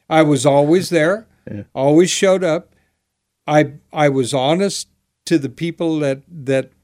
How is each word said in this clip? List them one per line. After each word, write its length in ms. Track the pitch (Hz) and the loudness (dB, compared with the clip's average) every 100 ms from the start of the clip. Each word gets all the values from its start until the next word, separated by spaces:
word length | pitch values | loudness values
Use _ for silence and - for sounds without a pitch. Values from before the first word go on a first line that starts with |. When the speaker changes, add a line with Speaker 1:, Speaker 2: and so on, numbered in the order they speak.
| - | -2
Speaker 1:
I 140 | 160 | 2
was 240 | 151 139 139 | 2 2 2
always 440 | 143 147 185 - | 2 4 2 0
there, 360 | 170 156 208 - _ - | 0 0 -2 -8 _ -16
Speaker 2:
Yeah. 140 | 104 - | -14 -12
Speaker 1:
always 360 | - 139 156 180 | -2 2 4 2
showed 340 | - 190 190 | 0 0 0
up. 280 | 180 160 - _ _ _ _ _ _ _ - | 0 -4 -8 _ _ _ _ _ _ _ 0
I, 240 | 151 139 143 _ | 0 0 -6 _
I 160 | 156 147 | 0 0
was 240 | 135 117 | 2 -2
honest 560 | 135 135 175 196 - - _ _ _ - | -2 0 0 -2 -6 -14 _ _ _ -2
to 100 | 165 | -2
the 100 | 135 | -2
people 500 | 120 165 160 170 156 | -8 -8 -4 -4 -2
that, 220 | 143 135 _ | -4 -6 _
that, 420 | 170 131 135 131 _ | -12 -4 -4 -4 _